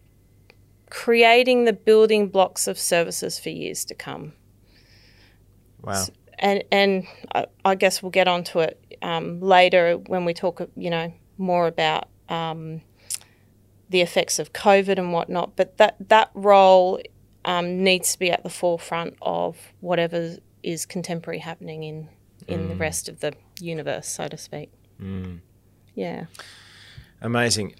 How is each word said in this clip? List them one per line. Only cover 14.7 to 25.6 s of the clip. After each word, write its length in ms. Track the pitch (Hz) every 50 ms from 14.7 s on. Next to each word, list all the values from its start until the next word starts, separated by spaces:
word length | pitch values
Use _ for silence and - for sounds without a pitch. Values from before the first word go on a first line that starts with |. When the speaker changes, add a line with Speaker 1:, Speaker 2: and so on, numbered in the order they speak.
| 196 196 196 190 196 185
Speaker 1:
and 160 | 180 175 175
whatnot, 420 | 170 - - 180 175 - - -
but 220 | - 185 185 - -
that, 180 | 214 208 - - 196 -
that 200 | 220 220 220 - -
role, 640 | 202 196 208 202 196 190 190 190 185 180 185 190 - - - - _ _ _ _ _ -
um, 380 | - 180 175 175 175 180 185 190
needs 280 | 190 185 180 180 - -
to 60 | -
be 100 | 190 175
at 140 | 170 - -
the 60 | 175
forefront 680 | - - - 175 170 170 - - 170 165 170 - - -
of 360 | 160 151 175 170 - 175 165 - - - _ _
whatever 560 | - 175 180 170 170 170 170 170 170 165 170 - - _ _ _ -
is 220 | - 170 156 -
contemporary 540 | - - 185 170 - 175 170 170 - 170 170
happening 440 | 151 160 165 - 175 165 156 156 156
in, 260 | 156 156 156 156 151 _ _ _ _ _ _ - -
in 200 | - 95 92 -
the 80 | 165
Speaker 2:
Mm. 40 | -
Speaker 1:
rest 260 | 160 156 156 - - -
of 140 | 156 -
the 120 | - 151 147 - _ _ _ -
universe, 460 | 180 170 165 156 143 147 139 - - -
so 200 | - - 165 151
to 100 | 160 156
speak. 340 | - - - 151 151 - _ _ _ _ _ -
Speaker 2:
Mm. 380 | 98 95 95 92 92 92 90 85 - _ _ _